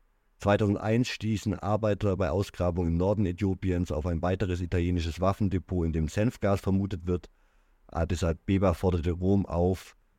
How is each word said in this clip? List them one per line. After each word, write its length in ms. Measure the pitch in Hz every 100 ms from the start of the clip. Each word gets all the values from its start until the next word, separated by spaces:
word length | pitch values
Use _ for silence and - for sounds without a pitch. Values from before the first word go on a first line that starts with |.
| _ _ _ -
Zweitausendeins 680 | 101 101 107 101 104 117 123
stießen 480 | - 110 107 107 85
Arbeiter 600 | 98 104 107 101 104 92
bei 140 | 90
Ausgrabungen 600 | 87 104 - 87 87 85
im 60 | 82
Norden 280 | 90 104 95
Äthiopiens 680 | 90 98 92 95 87 90
auf 140 | 73 90
ein 160 | 85
weiteres 400 | 87 92 98 87
italienisches 580 | 87 92 87 90 82 80
Waffendepot, 680 | 92 98 101 92 - 90 82
in 60 |
dem 160 | 80 78
Senfgas 500 | - 110 - 101 98
vermutet 460 | - 95 98 95 85
wird. 240 | 90 - _ _ _ _ _ -
Addis 360 | - 82 87
Abeba 520 | 85 82 - 98 95 82
forderte 360 | 95 87 80
Rom 360 | 85 92 101 -
auf, 480 | 85 90 92 - - _